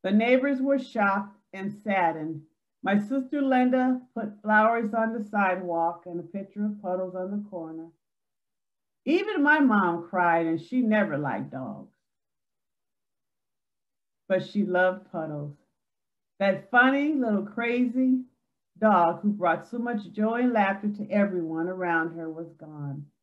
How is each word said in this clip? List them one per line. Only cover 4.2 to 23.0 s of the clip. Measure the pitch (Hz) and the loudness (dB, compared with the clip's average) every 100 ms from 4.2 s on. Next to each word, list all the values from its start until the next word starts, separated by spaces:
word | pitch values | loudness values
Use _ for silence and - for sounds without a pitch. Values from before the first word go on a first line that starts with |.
| 208 - | -10 -8
flowers | 214 214 220 233 220 | 2 4 4 2 -2
on | 226 226 | -2 -2
the | 226 208 | -4 -4
sidewalk | 208 190 180 180 165 165 180 180 | 0 0 0 -4 -2 -2 -4 -10
and | 170 | -10
a | |
picture | 170 202 196 208 214 | -10 -12 -12 -6 -6
of | 208 | -4
Puddles | 185 185 185 185 | -6 -4 -4 -6
on | 185 | -6
the | 208 208 | -6 -8
corner. | 180 160 160 165 _ _ _ _ _ _ _ _ _ _ _ - | -10 -10 -12 -14 _ _ _ _ _ _ _ _ _ _ _ 0
Even | 339 415 392 | 0 0 2
my | 285 311 | 4 6
mom | 269 208 180 170 - | 6 4 2 0 -4
cried, | 185 175 170 165 | 0 2 4 2
and | 165 | -2
she | - 254 | -2 -2
never | 226 214 185 143 | 2 2 0 -2
liked | 147 - 135 | -4 -4 -8
dogs. | 131 123 98 - _ _ _ _ _ _ _ _ _ _ _ _ _ _ _ _ _ _ _ _ _ _ _ _ | -10 -10 -12 -16 _ _ _ _ _ _ _ _ _ _ _ _ _ _ _ _ _ _ _ _ _ _ _ _
But | 185 185 | -2 -2
she | 208 | -2
loved | 175 180 185 185 - | 0 2 2 0 -10
Puddles. | 175 160 147 147 143 _ _ _ _ _ _ _ _ | -10 -8 -8 -10 -14 _ _ _ _ _ _ _ _
That | 196 190 - | 0 0 2
funny | 247 254 277 294 | 6 6 4 0
little | 294 240 202 | 0 0 0
crazy | 208 - 233 247 247 247 262 254 - _ _ _ _ _ | -2 -4 -2 0 0 2 2 0 -2 _ _ _ _ _
dog | 214 190 165 170 | 4 6 4 2
who | 208 | -2
brought | 202 175 160 - | 0 0 0 -4
so | 240 | -8
much | 240 220 185 | -4 -6 -8
joy | 208 214 233 | -2 -2 2
and | 247 | 2
laughter | 220 196 202 208 | 2 0 0 -4
to | - - | -6 -2
everyone | 208 196 180 160 160 170 | 0 0 0 -4 -4 -4
around | 185 180 165 165 165 | -4 -2 -2 -2 -6
her | 160 | -10
was | 160 165 - | -10 -14 -16
gone. | 156 151 143 139 | -18 -10 -10 -10